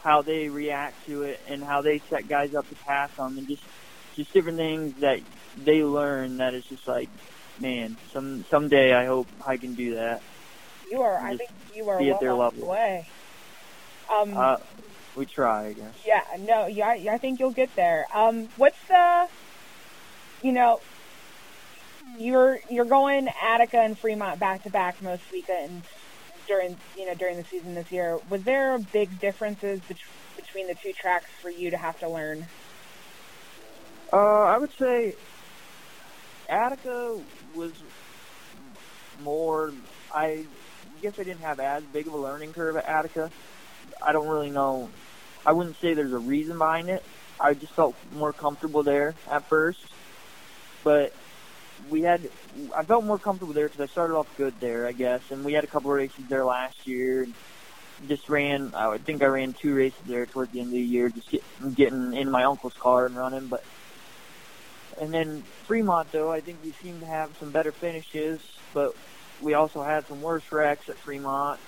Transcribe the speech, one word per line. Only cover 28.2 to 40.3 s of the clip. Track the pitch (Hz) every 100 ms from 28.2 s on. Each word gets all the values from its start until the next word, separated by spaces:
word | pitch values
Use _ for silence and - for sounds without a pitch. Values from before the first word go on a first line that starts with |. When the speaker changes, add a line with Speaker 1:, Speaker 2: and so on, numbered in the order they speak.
| 180
Speaker 2:
Was | 196
there | 190 269 269 262 202
big | 208 202 185
differences | 202 196 214 208 202 196
bet-, | 175 180 - - - -
between | - 196 185
the | 175
two | 202
tracks | 190 190 180 170 -
for | 180
you | 175 175
to | 170
have | 165 165
to | 165
learn? | 165 151 156 165 - - - - - - - - - - - - - - - -
Speaker 1:
Uh, | 190 208 208
I | 202 214
would | 285
say | - 262 247 226 - - - - - - - - - - - - - -
Attica | 175 240 262 254 240 240 220 151 - - 160
was | 165 160 160 - - - - - - - 269 226 - - - -
more, | 147 151 165 156 156 139 104 - -
I | 151 156